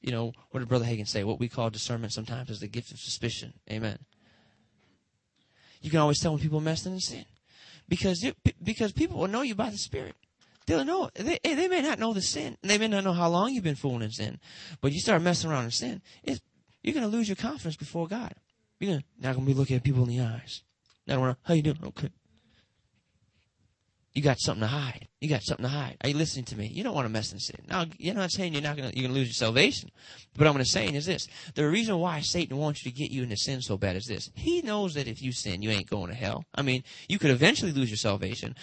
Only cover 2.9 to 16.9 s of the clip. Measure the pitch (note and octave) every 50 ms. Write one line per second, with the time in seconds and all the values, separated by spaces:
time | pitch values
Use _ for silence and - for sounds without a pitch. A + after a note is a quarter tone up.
2.9 | - - - - - - - A#2 A2+ - G#2+ A2+ - - _ - G#2+ A2 A2+ G#2+
3.9 | G#2+ - - _ _ _ _ _ _ _ _ _ _ _ _ _ _ _ _ _
4.9 | _ _ _ _ _ _ _ _ _ _ _ _ _ _ _ - - _ - D3+
5.9 | D#3 E3 D3+ D3 D3 - - E3+ D3+ D3 - D#3 D3+ D#3 D#3 D#3+ D#3+ D#3+ - F3+
6.9 | F#3 F#3 F3+ - - - - - _ _ _ _ _ - - - - - _ -
7.9 | - - - G3 F3+ E3+ G#3 C4+ - - _ - - - E3+ G3+ A3 - A3+ G#3
8.9 | - - D#4+ F#4 F4+ - F3+ F#3+ G#3 A#3+ D4 B3+ G#3+ G3 A3 A3+ G#3 G3+ - -
9.9 | - - - F2 - _ _ _ _ _ _ _ _ _ _ - D#4+ D#4 C4+ C#4+
10.9 | F4 F#4+ F4 - - - G3+ C#4+ F4 - - E4+ D4+ C#4 F4+ F#4 F#4 F4 C4 D#4
11.9 | C4 F#3+ A3 A3+ A3 F#3+ F#3 - - D4 - - - - - G3 G#3 G#3 A3 A3
12.9 | G#3 G3 F#3+ F#3+ F3 F3 F3 E3+ E3+ F3 G#3 B3+ C4+ A#3+ F3+ D#3 C#3+ - - C#3
13.9 | B2 A#2 A2+ G#2+ A#2 - G#2+ G#2 B2 - - - - - - - D#3 - - C#3
14.9 | C#3+ C3+ - A3 G#3 E3 E3+ F3 F3 - - D#3+ D3+ C3 A#2+ A#2 A#2 - A#3 B3+
15.9 | G3+ F#3+ - - - - - - C#4 - - _ _ _ _ _ _ _ - -